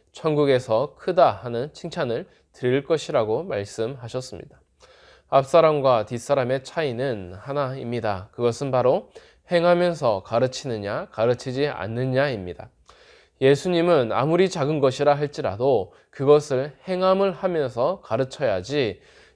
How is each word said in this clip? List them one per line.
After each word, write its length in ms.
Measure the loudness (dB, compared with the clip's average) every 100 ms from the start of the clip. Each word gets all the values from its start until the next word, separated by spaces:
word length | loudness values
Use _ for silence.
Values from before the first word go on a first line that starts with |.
| _
천국에서 840 | -6 -2 2 2 2 2 0 -2 -6
크다 340 | 0 4 4
하는 420 | 4 -6 -6 -6
칭찬을 520 | -10 -10 -6 -4 -4 -8 _ _
들을 320 | -4 0 0 2
것이라고 580 | -2 0 0 0 -2
말씀하셨습니다. 1200 | -4 -6 -6 -6 -6 -6 -10 -10 -8 -14 -16 -20 _ _ -20 _ -20 -20 _
앞사람과 760 | 2 4 6 6 4 2 2 0
뒷사람의 580 | -8 -2 0 0 -2
차이는 680 | -4 -6 -4 -4 -4 -6 -10
하나입니다. 960 | -14 -8 -6 -6 -6 -6 -4 -4 -4 -8
그것은 400 | -4 -2 -2 -2
바로 380 | 2 2 2 -2 -16 -20 _ _
행하면서 720 | 2 4 4 2 0 0 0
가르치느냐, 840 | 0 0 0 -2 -8 -6 -6 -6 -8
가르치지 580 | -2 0 0 -4 -4 -4
않느냐입니다. 1000 | -4 -6 -4 -2 0 0 -4 -8 -12 -16 _ _ _ _ _ _ _
예수님은 720 | 4 4 2 2 4 4 2
아무리 360 | 0 2 2 2
작은 300 | 0 -2 2
것이라 360 | 0 2 0 0
할지라도 760 | -2 -4 -6 0 2 2 -2 -12 _
그것을 600 | -2 4 4 4 -4 -4 -8 -6
행함을 460 | -2 2 2 0
하면서 680 | -2 -4 -2 -2 -2 -2 -2
가르쳐야지 1000 | -4 -2 -2 -2 -2 -2 -2 -2 -2 -4 _ -20 _